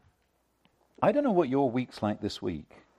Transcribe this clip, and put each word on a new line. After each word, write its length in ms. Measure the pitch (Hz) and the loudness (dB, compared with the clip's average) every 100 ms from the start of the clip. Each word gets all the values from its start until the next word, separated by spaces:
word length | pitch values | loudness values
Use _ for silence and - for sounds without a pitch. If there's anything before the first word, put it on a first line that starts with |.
| _ _ _ _ _ _ _ _ _ - | _ _ _ _ _ _ _ _ _ -2
I 100 | 156 | 0
don't 120 | 285 | 2
know 80 | 285 | 2
what 180 | 185 147 | 2 2
your 200 | 135 139 | 2 2
week's 320 | 127 123 - | 0 -4 -4
like 180 | 107 104 | -2 -2
this 200 | 104 - | -4 -4
week, 300 | 104 80 73 - - | -6 -6 -10 -20 -20